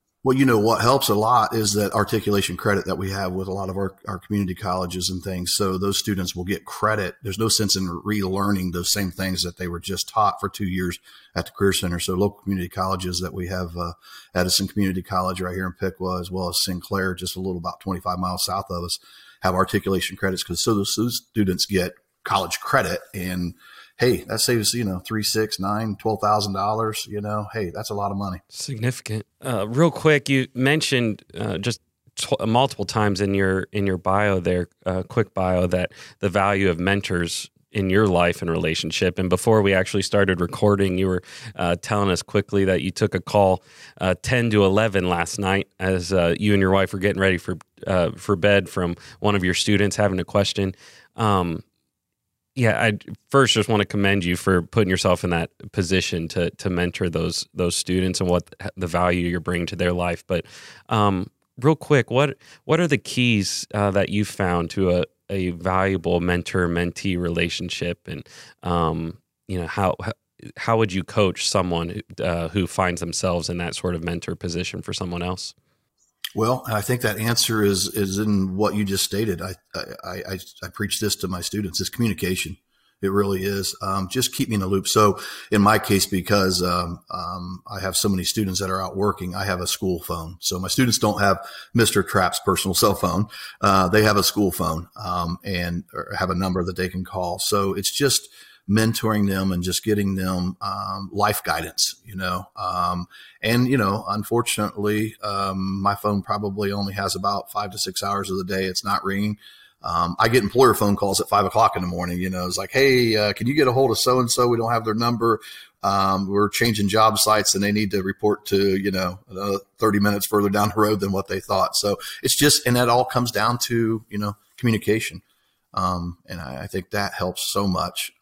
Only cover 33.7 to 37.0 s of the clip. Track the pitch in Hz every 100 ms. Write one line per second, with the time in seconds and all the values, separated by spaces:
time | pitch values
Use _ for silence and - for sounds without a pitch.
33.7 | 104 98 92 92 98 104 95 87 90 87
34.7 | _ - 92 90 - 104 - 92 90 90
35.7 | 90 90 - - - 98 95 98 98 98
36.7 | 82 92 101